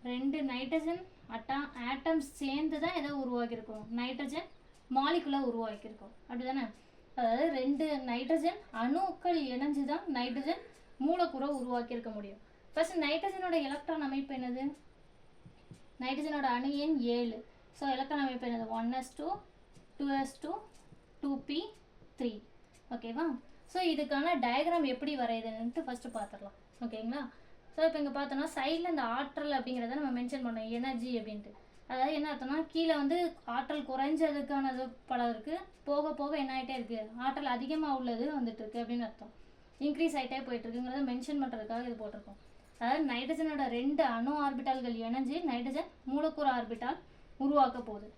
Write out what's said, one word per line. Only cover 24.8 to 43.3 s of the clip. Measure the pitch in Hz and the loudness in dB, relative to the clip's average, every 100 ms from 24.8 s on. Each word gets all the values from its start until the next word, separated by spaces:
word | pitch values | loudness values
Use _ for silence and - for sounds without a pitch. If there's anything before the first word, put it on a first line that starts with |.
| 285 | 4
எப்படி | 247 285 285 | 2 0 0
வரையுதுன்னுட்டு | 233 226 226 220 233 285 | 0 0 -2 -4 -2 -2
ஃபர்ஸ்ட் | 269 240 240 | -4 -6 -6
பார்த்துடலாம். | 233 202 202 202 - - - | -6 -8 -10 -14 -16 -20 -8
ஓகேங்களா? | 233 220 226 277 240 - - - - | -6 -4 -4 -4 -6 -10 -20 -20 -10
So, | - 320 | 4 4
இப்ப | 320 | 4
இங்க | 285 | -2
பார்த்தோம்னா, | 269 277 269 320 | 0 -2 0 -2
சைடுல | - 269 330 349 | 0 0 0 0
இந்த | 311 233 | 0 0
ஆற்றல் | 240 277 - 294 | 0 -2 -4 0
அப்படிங்கிறத | 269 247 247 233 269 | 0 0 -2 -2 -2
நம்ம | 285 | 0
மென்ஷன் | 247 247 269 240 | 0 -2 -2 -4
பண்ணோம், | 226 220 | -4 -4
எனர்ஜி | 233 254 247 247 233 | -2 -2 -2 -2 -4
அப்படின்ட்டு. | 214 214 208 - - - - | -4 -8 -10 -18 -20 -20 -6
அதாவது | 254 269 | 0 2
என்ன | 311 302 | 2 -2
அர்த்தம்னா, | 285 262 294 320 | -2 -2 0 0
கீழே | 320 330 302 | 2 4 4
வந்து | 277 349 349 - - | 4 2 2 -2 -4
ஆற்றல் | 240 262 294 269 | -2 -2 -4 -2
குறைஞ்சதுக்கானது | 262 277 302 311 294 269 285 269 254 254 - - | 0 2 4 4 2 0 0 0 -2 -6 -8 -4
படம் | 247 240 | 0 2
இருக்கு, | 226 294 330 370 - | 0 -4 -4 -6 -12
போக | - 285 302 | 0 2 2
போக | 294 285 294 | 0 -2 0
என்ன | 269 | 0
ஆயிட்டே | 262 247 | -2 -4
இருக்கு? | 262 226 226 214 233 | -4 -4 -6 -6 -2
ஆற்றல் | 262 269 285 | -2 0 -2
அதிகமா | 247 247 311 311 269 | -2 0 0 2 0
உள்ளது | 247 226 277 | 0 0 0
வந்துட்டு | 294 233 220 | 0 -2 -4
இருக்கு | 220 233 | -6 -4
அப்படின்னு | 226 240 | -2 -2
அர்த்தம். | 226 - 233 - - - - - | -4 -6 -16 -18 -20 -20 -20 -2
இன்க்ரீஸ் | 285 277 330 285 | 0 4 2 2
ஆயிட்டே | 254 262 254 | -2 -4 -4
போயிட்டு | 240 233 | -4 -4
இருக்குங்கிறத | 233 247 262 | -4 -4 -2
மென்ஷன் | 269 247 247 294 | 0 -2 -2 0
பண்றதுக்காக | 254 233 214 233 | 0 -2 -4 -4
இது | 247 220 | -4 -6
போட்டிருக்கோம். | 214 214 208 196 - - - | -8 -10 -14 -18 -20 -20 -20
அதாவது | - 233 294 294 | -2 2 4 2
நைட்ரஜனோட | 240 262 | 0 0